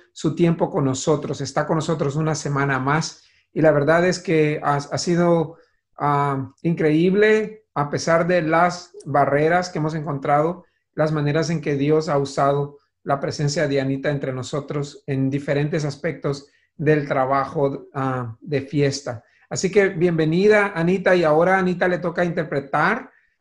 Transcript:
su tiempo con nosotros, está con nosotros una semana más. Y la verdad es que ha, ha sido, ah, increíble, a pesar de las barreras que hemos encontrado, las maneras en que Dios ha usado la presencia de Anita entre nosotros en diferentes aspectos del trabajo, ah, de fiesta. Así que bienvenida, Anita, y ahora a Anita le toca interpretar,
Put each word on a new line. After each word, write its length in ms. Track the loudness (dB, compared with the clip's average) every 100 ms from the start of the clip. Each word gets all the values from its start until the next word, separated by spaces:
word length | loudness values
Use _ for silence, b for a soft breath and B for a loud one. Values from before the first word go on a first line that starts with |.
| B
su 220 | -6 -4
tiempo 380 | 2 2 2 0
con 140 | 0 0
nosotros, 540 | 0 0 -2 -2 -8
está 280 | -6 -4 -2
con 80 | -2
nosotros 400 | -2 -2 -2 -2
una 180 | -2
semana 460 | -2 -4 -2 0 0
más. 400 | 0 0 -2 -8 b b b 2
Y 60 |
la 80 | 4
verdad 340 | 4 4 4 2
es 100 | 0
que 420 | 0 2 2 0
ha, 140 | 0 -2
ha 200 | -2 -6
sido, 600 | 0 2 4 2 0 B B B _ -4
ah, 520 | 0 2 0 -2 -6 _
increíble, 1040 | -4 0 2 4 2 4 4 4 0 -10 _ -4
a 120 | -4
pesar 380 | -4 0 0 2
de 160 | 0
las 520 | 2 2 2 -2 -14 -18 -2
barreras 640 | 0 2 2 2 2 -2
que 80 | -4
hemos 160 | -4
encontrado, 720 | -4 -6 -6 0 2 0 -4 b b b -2
las 160 | -2
maneras 400 | 0 0 0 0
en 100 | -2
que 140 | -2 -2
Dios 340 | 2 2 2
ha 80 | -2
usado 600 | -2 0 0 0 -4 b b _
la 160 | -4 -2
presencia 480 | -2 -2 -2 0 0
de 120 | 0
Anita 300 | -2 -2 -4
entre 240 | -4 -4
nosotros 720 | -6 -6 -8 -6 -6 -6 -10 -6
en 240 | -2 -2
diferentes 560 | -2 -2 -2 0 -2 -4
aspectos 600 | -6 -6 -6 -6 -6 -10 b b -4
del 320 | 2 2 2
trabajo, 840 | 0 2 0 0 -2 -2 -2 -10
ah, 420 | -6 -4 -4 -6 -10
de 200 | -6 -4
fiesta. 600 | -2 0 0 -2 -8 -10 b b b
Así 200 | -4 0
que 180 | 2 2
bienvenida, 840 | 2 0 2 0 4 4 4 2
Anita, 420 | 0 0 2 2 4
y 80 |
ahora 340 | 4 4 4 2
a 20 |
Anita 280 | 2 0 0
le 120 | 0
toca 260 | -4 -2 -2
interpretar, 840 | -2 -4 -4 -2 0 0 0 -6 b b b